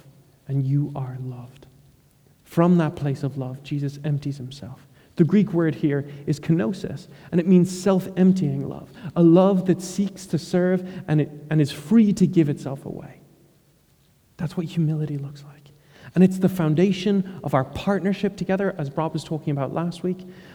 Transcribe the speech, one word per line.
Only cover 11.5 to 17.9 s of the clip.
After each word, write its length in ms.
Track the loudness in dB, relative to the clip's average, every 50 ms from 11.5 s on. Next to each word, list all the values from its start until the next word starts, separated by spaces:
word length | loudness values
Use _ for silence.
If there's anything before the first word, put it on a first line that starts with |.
and 80 | 0 2
is 120 | 2 0
free 420 | -2 -6 -4 2 4 6 6 6 4
to 120 | 4 2
give 220 | 4 4 4 2 2
itself 360 | 0 -4 -6 -8 -10 -8 -10
away. 340 | -12 -12 -12 -14 -16 -20 -20 -20 -20 _ _ _ _ _ _ _ _ _ _ _ _ _ _ _ _ _ _ _ _ _ -8
That's 180 | -8 -6 -6
what 100 | -6 -8
humility 520 | -4 -2 -2 0 0 0 -2 -4 -4 -6 -8
looks 260 | -8 -10 -12 -16 -20
like. 120 | -20 -20 -20 -20 -20 -20 _ _ _ _ -20 -20 -6 2
And 80 | 4 4
it's 160 | 4 4 2
the 100 | 0 -2
foundation 880 | 0 0 0 0 2 2 2 2 0 0 0 0 0 0 -2 -4 -8 -10 -4
of 100 | 0 0
our 120 | 0 0
partnership 720 | 0 -6 -6 -4 -2